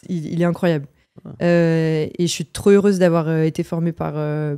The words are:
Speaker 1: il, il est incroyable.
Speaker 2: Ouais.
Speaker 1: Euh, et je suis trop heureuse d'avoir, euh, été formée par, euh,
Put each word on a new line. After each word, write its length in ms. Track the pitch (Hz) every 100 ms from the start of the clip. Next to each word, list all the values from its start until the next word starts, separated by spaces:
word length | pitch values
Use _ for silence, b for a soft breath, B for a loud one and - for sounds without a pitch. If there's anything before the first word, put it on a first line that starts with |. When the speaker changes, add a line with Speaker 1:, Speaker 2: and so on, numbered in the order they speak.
| -
Speaker 1:
il, 180 | 175 151
il 80 | 170
est 20 | 175
incroyable. 400 | 170 175 151 143 _ _ -
Speaker 2:
Ouais. 80 | - -
Speaker 1:
Euh, 640 | 175 175 165 165 160 156 151 -
et 80 | 170
je 60 |
suis 140 | - 156
trop 240 | - 202
heureuse 280 | 202 202 185
d'avoir, 300 | 180 165 160
euh, 140 | 160
été 200 | 156 165
formée 280 | 165 165 170
par, 200 | 165 151 151
euh, 400 | 151 151 151